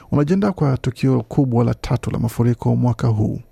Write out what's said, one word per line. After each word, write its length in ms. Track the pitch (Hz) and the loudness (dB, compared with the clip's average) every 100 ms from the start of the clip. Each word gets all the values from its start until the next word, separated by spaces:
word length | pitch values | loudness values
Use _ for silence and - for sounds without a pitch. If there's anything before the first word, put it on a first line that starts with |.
| - | -2
unajiandaa 400 | 139 147 196 202 | 0 2 2 0
kwa 260 | 185 143 127 | 0 0 0
tukio 440 | 131 - 135 127 | -4 -2 0 0
kubwa 420 | 113 - 131 117 | 0 0 2 2
la 100 | 117 | 0
tatu 380 | 113 - 127 - | -2 -4 -4 -4
la 80 | 117 | -4
mafuriko 560 | 117 - 120 117 123 120 | -4 0 0 0 0 0
mwaka 320 | 123 113 120 | 0 0 0
huu. 320 | 107 113 117 - | 0 -2 -4 -12